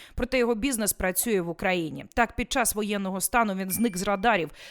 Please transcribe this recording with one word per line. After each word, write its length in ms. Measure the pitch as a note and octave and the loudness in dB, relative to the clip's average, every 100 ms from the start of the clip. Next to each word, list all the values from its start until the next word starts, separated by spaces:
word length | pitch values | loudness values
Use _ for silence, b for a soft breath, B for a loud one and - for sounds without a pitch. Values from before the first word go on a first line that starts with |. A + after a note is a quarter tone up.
| B | B
Проте 240 | - B3 C4 | -4 0 2
його 160 | A#3 | 2
бізнес 380 | A3+ C4+ A#3 G#3 | 2 0 0 -2
працює 480 | - F#3+ F3+ A#3+ G3+ | 0 -2 0 0 0
в 80 | E3+ | 0
Україні. 580 | E3 G3 F#3 D#3+ C#3+ - | -2 0 0 -2 -6 -4
Так, 220 | - A3+ - | 0 0 -2
під 160 | A#3+ | -2
час 220 | C#4 A#3 | 0 0
воєнного 460 | G#3 G#3+ G#3 F#3+ F#3+ | 0 -2 -2 -2 -4
стану 340 | F3 B3 A3 | 0 2 2
він 160 | F#3+ F#3+ | 0 -2
зник 260 | G3 A#3 F3 | 0 0 0
з 60 | |
радарів. 480 | G3 G3+ A3+ G#3 D3+ B B | -2 2 4 2 0 B B